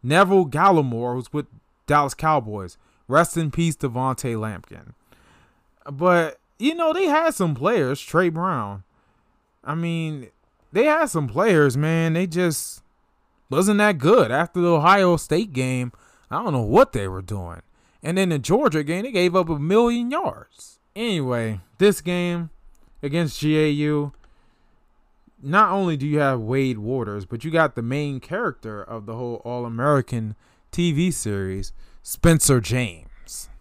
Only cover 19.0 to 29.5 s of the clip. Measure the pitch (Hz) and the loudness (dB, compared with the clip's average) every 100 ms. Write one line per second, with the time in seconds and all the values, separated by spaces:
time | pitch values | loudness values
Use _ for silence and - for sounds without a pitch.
19 | 240 214 180 185 165 151 151 208 240 240 | -2 0 2 2 0 -2 2 4 4 0
20 | 240 302 392 - - _ - _ _ - | -2 -4 -6 -8 -20 _ -20 _ _ -8
21 | 233 180 131 120 113 104 - _ 202 196 | -4 -2 -2 -2 -2 -6 -12 _ 4 4
22 | 175 175 175 175 165 - - _ _ - | -4 -4 -2 -4 -8 -14 -20 _ _ -10
23 | 143 156 160 - 151 151 156 147 151 151 | -4 -2 -2 -2 0 2 2 0 0 -2
24 | 147 - _ _ _ _ _ _ _ _ | -4 -10 _ _ _ _ _ _ _ _
25 | _ _ _ _ 135 180 208 190 185 151 | _ _ _ _ -2 2 4 2 0 -2
26 | 143 147 139 127 110 135 135 113 107 131 | -2 0 0 0 -2 0 0 -2 -4 -4
27 | 110 104 95 120 147 160 156 - 117 139 | -4 -8 -10 -10 -2 0 0 -2 -6 -4
28 | 147 131 - 185 226 - 113 104 - 113 | -6 -8 -8 -6 -6 -8 -14 -14 -12 -14
29 | 101 113 123 117 117 | -12 -10 -8 -10 -8